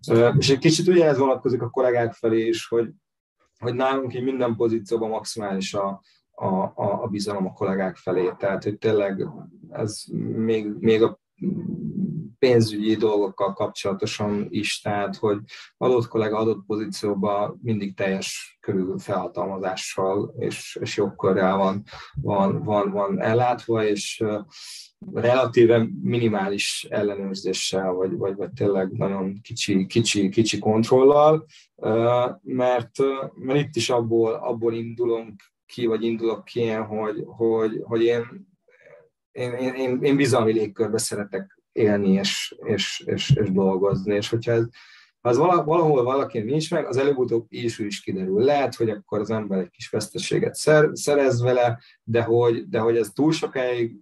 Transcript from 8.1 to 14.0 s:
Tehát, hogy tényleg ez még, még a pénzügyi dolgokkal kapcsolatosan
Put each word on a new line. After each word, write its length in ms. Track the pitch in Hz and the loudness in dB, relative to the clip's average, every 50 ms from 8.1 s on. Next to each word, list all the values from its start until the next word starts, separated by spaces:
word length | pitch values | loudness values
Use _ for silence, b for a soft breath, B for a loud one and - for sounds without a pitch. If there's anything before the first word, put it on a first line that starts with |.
| 90 92 92 90 90 - | 0 0 0 0 -2 -2
Tehát, 260 | - 98 95 92 - | -2 -2 -2 -2 -4
hogy 140 | 104 - - | -4 -6 -2
tényleg 500 | - 110 110 104 101 98 95 95 - - - - - - - - - - | 0 2 2 2 2 0 -2 -4 -6 -6 -8 -14 -18 -18 -20 -20 -20 -14
ez 340 | - - 113 104 104 - - - - 113 110 110 113 | -8 -6 -6 -4 -6 -8 -12 -8 -6 -4 -4 -4 -2
még, 380 | 110 113 113 113 110 107 104 104 - | -2 0 0 0 0 0 -4 -6 0
még 240 | 101 113 110 107 113 | 4 4 6 6 4
a 160 | 104 - _ _ _ _ _ - - - - - - - - - - - - 190 - - - - - - _ | 2 2 _ _ _ _ _ -4 -4 -4 -4 -6 -6 -8 -6 -8 -8 -4 -4 -4 -4 -4 -8 -10 -10 -4 _
pénzügyi 560 | - 127 123 117 113 107 104 104 104 110 110 | 2 4 6 6 4 4 0 -2 0 0 0
dolgokkal 580 | 104 113 107 104 104 101 95 98 - 101 95 95 | 2 2 2 2 2 0 0 -2 -2 -4 -4 -2
kapcsolatosan 920 | - 107 101 - - - 101 98 98 | -2 -6 -6 -6 -4 -4 -4 -2 -2